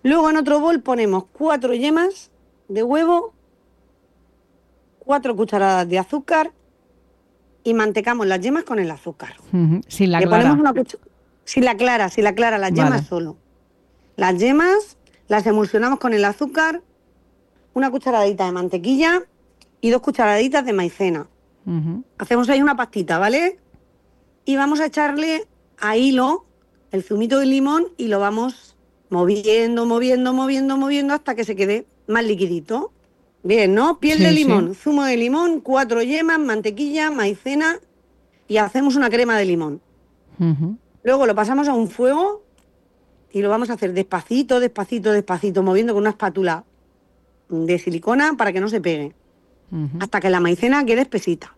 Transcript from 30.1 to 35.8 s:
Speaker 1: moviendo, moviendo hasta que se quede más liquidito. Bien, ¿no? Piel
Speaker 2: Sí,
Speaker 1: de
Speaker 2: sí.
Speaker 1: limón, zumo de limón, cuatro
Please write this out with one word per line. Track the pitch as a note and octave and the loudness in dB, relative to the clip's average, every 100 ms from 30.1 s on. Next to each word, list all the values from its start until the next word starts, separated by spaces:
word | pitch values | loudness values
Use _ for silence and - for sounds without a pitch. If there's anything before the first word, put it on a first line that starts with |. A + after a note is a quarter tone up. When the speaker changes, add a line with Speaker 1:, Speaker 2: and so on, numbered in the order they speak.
| B3 B3+ | 0 0
Speaker 1:
moviendo, | B3+ C4+ C4+ C4+ C4+ | 0 0 0 0 0
moviendo | C4+ C#4+ C#4 | 0 0 -2
hasta | D4 - A#3 | -4 -4 -6
que | A3 | -6
se | F#3+ | -2
quede | G3 G#3+ - _ - | -2 -2 -6 _ -4
más | A3+ A3+ | -2 0
liquidito. | G3 F#3 E3+ D3+ A3+ G4+ _ _ _ _ _ | 0 -2 -4 -4 -6 -6 _ _ _ _ _
Bien, | F3+ A3 G3 | 0 2 4
¿no? | G3+ C#4+ E4+ | 4 2 2
Piel | D4 D4+ | 0 4
Speaker 2:
Sí, | F#3 | 4
Speaker 1:
de | |
Speaker 2:
sí. | D4+ | 6
Speaker 1:
limón, | C#4+ G#3+ E4+ F#4+ | 4 2 0 -4
zumo | - D4 C4+ | -2 0 0
de | A#3+ | 0
limón, | A#3 C#4+ F4 D#4+ | 0 0 0 -2
cuatro | - C4 | 0 0